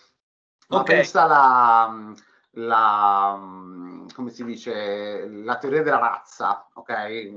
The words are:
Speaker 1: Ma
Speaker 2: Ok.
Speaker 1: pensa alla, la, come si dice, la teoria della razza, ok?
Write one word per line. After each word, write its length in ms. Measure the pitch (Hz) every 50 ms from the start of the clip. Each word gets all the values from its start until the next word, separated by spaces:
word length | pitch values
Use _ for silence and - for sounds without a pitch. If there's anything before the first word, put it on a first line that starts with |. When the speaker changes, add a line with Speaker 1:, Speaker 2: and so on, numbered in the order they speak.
| _ _ _ _ _ _ _ _ _ _ _ _ _ -
Speaker 1:
Ma 100 | 175 190
Speaker 2:
Ok. 60 | -
Speaker 1:
pensa 380 | - 165 151 139 - - 185 165
alla, 920 | 160 151 143 135 131 127 123 120 117 117 113 113 113 110 110 107 107 104 - _ _ _ _ _ _
la, 880 | - 117 117 117 113 113 110 107 104 104 104 101 101 98 98 101 98 98 98 95 92 92 92 92 92 90 90 90 87 87 90 92 -
come 160 | 127 127 120
si 140 | - - 120
dice, 840 | 117 110 - - 120 110 104 104 101 101 104 104 104 104 98 98
la 320 | 104 107 104 107 117 123
teoria 240 | - - 135 139 156
della 180 | 156 147 135 117
razza, 680 | 120 113 95 - - _ - - 110 95 104 - - _ -
ok? 180 | - - - 117 110 104 104 110 113 107 98 104